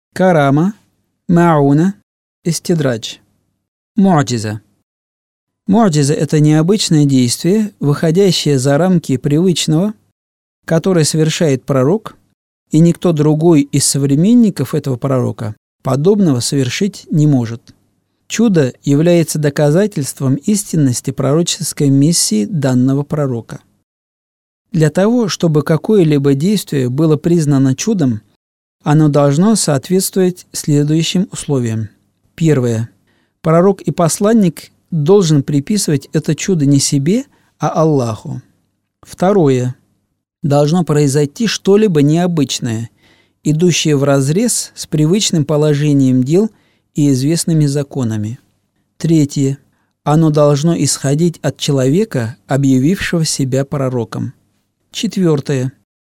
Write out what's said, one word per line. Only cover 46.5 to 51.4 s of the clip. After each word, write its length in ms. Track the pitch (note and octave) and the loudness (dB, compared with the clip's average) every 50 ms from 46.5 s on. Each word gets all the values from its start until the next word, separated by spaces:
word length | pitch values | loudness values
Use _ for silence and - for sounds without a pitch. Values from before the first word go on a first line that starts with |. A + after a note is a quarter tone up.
| - _ _ _ _ _ _ _ _ | -6 _ _ _ _ _ _ _ _
и 160 | - D3 C#3+ | 0 0 2
известными 560 | C3+ B2+ C3+ D3 E3+ E3 - F3+ E3 D#3 D3 | 2 0 0 -2 -2 -2 -2 0 0 2 0
законами. 680 | C#3+ C#3 D3 C#3 - - C#3 B2 A2 A2 G#2+ G#2 G#2+ B2+ - _ _ _ _ _ _ _ _ _ _ _ | 0 0 -4 -6 -6 -6 -6 -4 -4 -4 -4 -6 -8 -10 -12 _ _ _ _ _ _ _ _ _ _ _
Третье. 640 | _ - D#3 E3 D#3 D3 C#3+ - D3 C3+ C3+ C#3 - _ _ _ _ _ _ _ _ _ | _ -2 0 2 2 2 0 0 -2 -2 -2 -4 -6 _ _ _ _ _ _ _ _ _
Оно 260 | D3 D3+ D#3+ E3 D#3 | 0 2 2 2 2
должно 460 | D3 D3+ D3 D3 D3 C#3 D3 E3+ E3+ | 2 4 2 2 2 2 0 -2 0
исходить 640 | E3+ D#3 C3 - - - C3+ D3 D3+ E3+ F3 D#3+ - | 0 -2 -4 -4 -4 -2 -2 0 0 0 -2 -2 -4